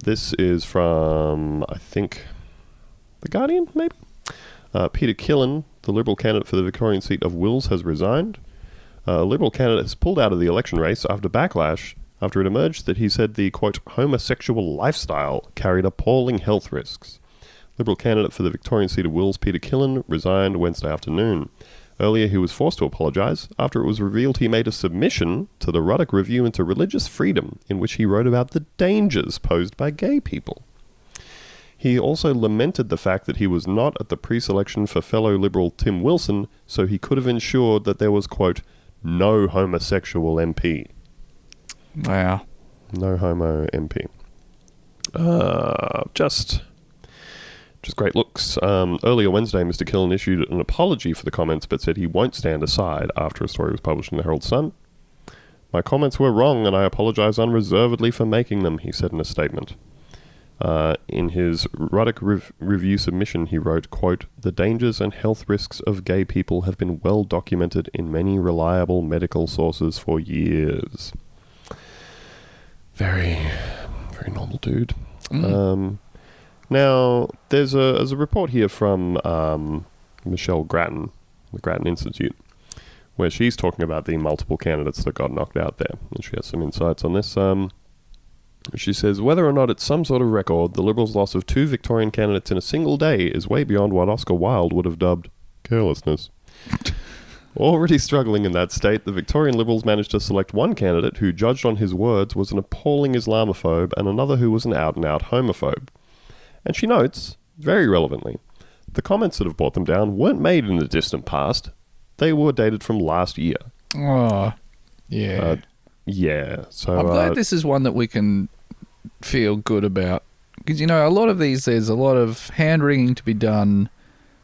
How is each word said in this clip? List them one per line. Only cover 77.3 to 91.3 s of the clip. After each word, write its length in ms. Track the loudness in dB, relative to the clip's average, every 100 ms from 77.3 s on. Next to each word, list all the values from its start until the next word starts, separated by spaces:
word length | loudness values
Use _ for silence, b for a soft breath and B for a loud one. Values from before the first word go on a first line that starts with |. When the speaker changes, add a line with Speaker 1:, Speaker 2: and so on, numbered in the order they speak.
| -6 0
Speaker 1:
there's 240 | 2 2
a, 180 | 2 4 2
there's 160 | 0
a 40 | -2
report 340 | -2 0 0
here 180 | 2 0
from, 500 | 2 0 2 0 -2
um, 600 | 0 0 0 -2 -4 -6 -8 -18 -20 -12
Michelle 380 | -6 -4 -2 -2
Grattan, 480 | 0 -2 -2 -4 -10 -12 _ _ -16
the 60 | -8
Grattan 280 | -6 -2 -2
Institute, 480 | -4 -6 -4 -6 -6 _ B B B B B B -2
where 140 | -2
she's 260 | 0 0 0
talking 260 | -2 -2
about 220 | -4 -4 -2
the 100 | -2
multiple 400 | -2 -2 -4 -4
candidates 480 | -2 -2 -2 -4
that 100 | -4
got 180 | -4 -4
knocked 240 | -4 -4 -4
out 200 | -4 -4
there. 220 | -8 -8 -10
And 100 | -12
she 120 | -8 -10
has 100 | -6
some 160 | -6
insights 420 | -4 -2 -2 0
on 80 | 0
this. 240 | 0 -2 0
Um, 340 | 2 2 -2 -10 -20 _ -20 -20 -20 -20 _ _ -12
she 200 | -6 -4
says, 260 | 0 0 2
"Whether 260 | 2 4 4
or 60 |
not 160 | 2 2
it's 160 | 0
some 200 | 0 0 2
sort 160 | 2
of 80 | 2
record, 420 | 2 2 2 2
the 100 | 2
Liberals' 320 | 2 2 2
loss 200 | 2 0